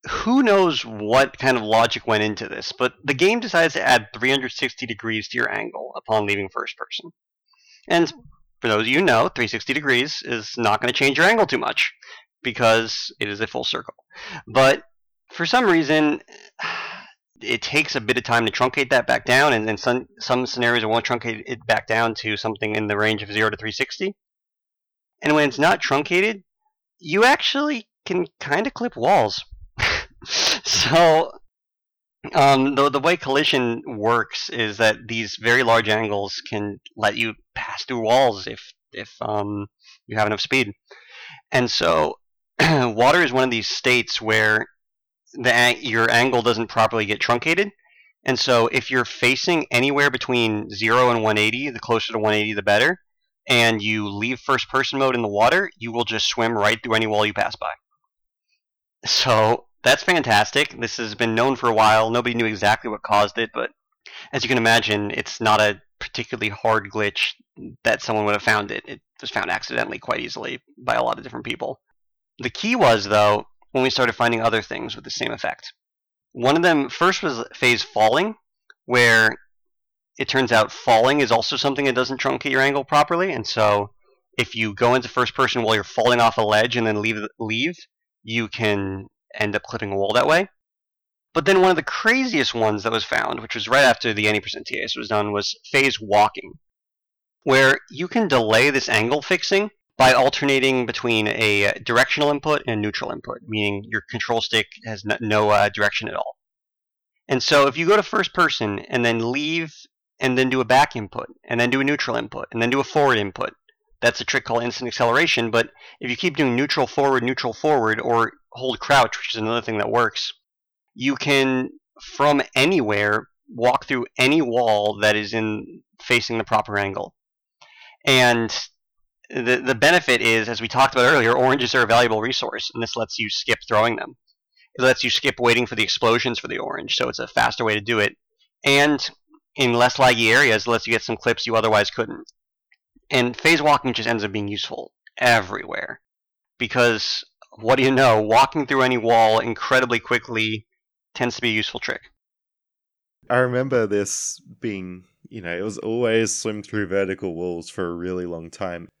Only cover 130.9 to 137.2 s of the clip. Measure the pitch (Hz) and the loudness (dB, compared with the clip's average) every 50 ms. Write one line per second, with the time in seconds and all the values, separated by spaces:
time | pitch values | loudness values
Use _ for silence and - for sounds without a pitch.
130.9 | - 131 123 135 156 139 117 113 120 127 127 131 127 143 123 117 - 135 120 104 | 4 4 4 6 6 4 4 4 4 4 4 2 2 2 0 0 2 0 2 4
131.9 | 117 120 123 117 110 107 107 123 127 - - 113 - 110 - - - 117 117 113 | 4 4 4 4 2 -2 -2 -4 -4 -4 -6 -6 -8 -8 -10 -10 -6 -6 -8 -6
132.9 | - 120 113 - - - 113 104 - - - - 113 - - - 117 107 110 117 | -6 -8 -8 -8 -8 -10 -8 -6 -6 -8 -4 -4 -4 -4 -4 -2 0 2 2 2
133.9 | 113 - - - - _ _ _ _ _ _ _ _ _ _ _ _ - 127 131 | 0 -4 -8 -12 -14 _ _ _ _ _ _ _ _ _ _ _ _ 0 2 2
134.9 | 127 - 127 123 - - - 139 120 - 120 120 117 120 123 110 127 110 - - | 2 2 0 -2 -2 -2 -2 -2 -2 0 2 2 2 2 0 -2 -2 -4 -2 -2
135.9 | - - - 117 113 120 - 131 117 - - - - - - - - - - - | -2 0 2 2 2 2 0 -2 -4 -4 -8 -8 -8 -8 -8 -8 -8 -10 -6 -4
136.9 | - - - 127 - - | -4 -2 -2 -4 -4 -8